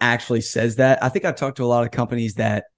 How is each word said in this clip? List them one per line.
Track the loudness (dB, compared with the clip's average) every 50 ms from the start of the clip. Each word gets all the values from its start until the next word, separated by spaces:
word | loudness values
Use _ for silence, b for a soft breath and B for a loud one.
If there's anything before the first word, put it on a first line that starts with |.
actually | 2 2 2 0 0 -2 -2 -2
says | -2 -2 -2 0 0 0 2
that, | 4 4 4 4 4 2
I | -2
think | -2 -2 -2
I've | -2 -4
talked | -2 -4 -6 -4 -2
to | 0
a |
lot | 2 2 2 0
of | 0
companies | -2 -4 -4 -2 -2 -4 -4 -4 -2
that | -2 -2 0 0 -2 -6 -10 _